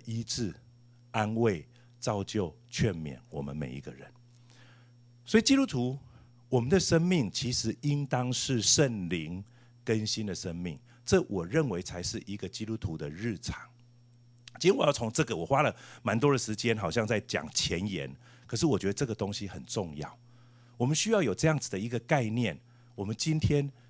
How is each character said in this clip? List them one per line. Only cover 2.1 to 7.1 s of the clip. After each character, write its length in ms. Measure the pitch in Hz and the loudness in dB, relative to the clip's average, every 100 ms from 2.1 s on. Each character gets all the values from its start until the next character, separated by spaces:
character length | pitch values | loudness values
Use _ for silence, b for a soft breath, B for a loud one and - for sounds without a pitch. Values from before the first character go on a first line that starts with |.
| 104 | -2
就、 320 | 95 107 85 - - | -2 -2 -4 -6 -10
劝 220 | - 120 | 0 0
勉 280 | 85 76 65 - | 0 -6 -10 -10
我 140 | 76 | -8
们 120 | 71 76 | -6 -6
每 200 | 65 67 | -6 -8
一 40 | |
个 120 | - | -12
人。 180 | 64 - - - B B B B B B B - - | -14 -18 -20 -20 B B B B B B B -20 -20
所 160 | - 226 | 2 4
以 40 | |
基 120 | 220 269 | 6 4
督 100 | 262 | 4
徒， 320 | 127 123 139 B B B B - | 0 0 -2 B B B B 0
我 100 | 127 | 2
们 100 | 120 | 4
的 100 | 185 | 4
生 220 | - 165 | 4 4
命 280 | 175 | 4